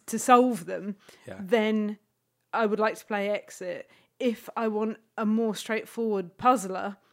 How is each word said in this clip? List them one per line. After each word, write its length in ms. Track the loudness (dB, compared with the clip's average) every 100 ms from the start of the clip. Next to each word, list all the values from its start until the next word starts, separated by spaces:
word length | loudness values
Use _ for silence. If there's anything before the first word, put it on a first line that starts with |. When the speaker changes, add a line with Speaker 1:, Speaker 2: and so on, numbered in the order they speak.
| -8
Speaker 1:
to 120 | -4
solve 460 | 6 6 6 0 -6
them, 300 | -8 -8 -12 -18 -20 -16
Speaker 2:
Yeah. 100 | -12
Speaker 1:
then 580 | 0 2 2 2 -2 -6 _ _ _ _ _
I 120 | 0 0
would 140 | 2
like 160 | 0 -2
to 100 | -6
play 240 | -4 -2
Exit. 600 | -4 -6 -12 -10 -10 -14 _ _ -4
If 300 | -2 -2 -6 -4
I 120 | -2
want 300 | -2 -2 -6 _ -4
a 80 | 0
more 280 | 2 0 -2
straightforward 840 | -4 -4 -4 -4 -2 -2 -4 2
puzzler, 600 | 4 4 0 -6 -8 -10 _